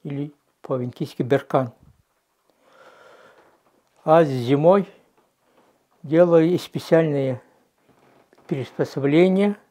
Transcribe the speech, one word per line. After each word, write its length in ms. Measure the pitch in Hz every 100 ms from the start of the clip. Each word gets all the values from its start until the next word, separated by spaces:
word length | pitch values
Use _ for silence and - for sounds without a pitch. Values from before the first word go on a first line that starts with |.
или 300 | 151 143 147 _ _ _
по-венкийски 600 | - 131 123 - 147 -
беркан. 520 | 127 139 - 143 127 _ _ _ _ _ _ _ _ _ _ _ - _ - _ - _ _ _ _ _ _ _
А 200 | 156 160
зимой 640 | 156 131 120 143 160 196 185 _ _ _ _ _ _ _ _ _ _ _
делали 540 | 139 160 175 165 160 175
специальные 840 | - 147 - 165 160 143 135 120 _ _ _ _ _ _ _ _ _ _ -
приспособления 1080 | 143 123 - - - 139 151 185 190 202 208 _